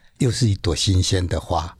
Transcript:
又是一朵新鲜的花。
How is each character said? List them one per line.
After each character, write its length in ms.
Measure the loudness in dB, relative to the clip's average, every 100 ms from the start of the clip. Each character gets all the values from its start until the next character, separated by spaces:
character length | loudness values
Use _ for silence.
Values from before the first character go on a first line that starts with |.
| -14 -2
又 120 | -2
是 160 | 2 0
一 80 | 0
朵 200 | -2 -2
新 260 | 2 2
鲜 240 | 2 0 -2
的 140 | -4
花。 340 | -2 -4 -4 -12